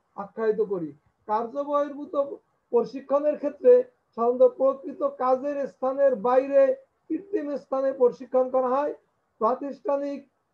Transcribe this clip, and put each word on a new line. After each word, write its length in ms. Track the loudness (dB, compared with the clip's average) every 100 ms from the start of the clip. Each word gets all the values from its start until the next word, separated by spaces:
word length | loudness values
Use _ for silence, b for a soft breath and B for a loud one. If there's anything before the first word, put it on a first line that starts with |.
| _
আখ্যায়িত 460 | -14 -14 -4 -2 -2
করি। 320 | -2 -4 -8 -12 _ _ -6
কার্য 320 | -4 -4 -6
বহির্ভূত 580 | -4 -2 -2 -6 -6 -4 -4 -6 _ _ _
প্রশিক্ষণের 680 | 0 0 -6 -2 0 0 -2
ক্ষেত্রে 480 | -6 2 6 6 4 _ _
সাধারণত 280 | -2 -2 4
প্রকৃত 600 | 4 4 0 0 -8 -6
কাজের 640 | -6 -2 0 0 -2 -6 -8
স্থানের 500 | -6 -4 0 2 2
বাইরে 580 | 2 2 4 4 4 2 _ _ _
কৃত্রিম 480 | -8 -4 -4 -4 -8
স্থানে 360 | -6 -2 -2
প্রশিক্ষণ 580 | 2 2 0 -2 0 0
করা 180 | 0 0
হয়, 260 | 0 -2 -6 _ _ _ _
প্রাতিষ্ঠানিক 920 | -2 0 -6 -8 -4 -4 -4 -8 -12 _ _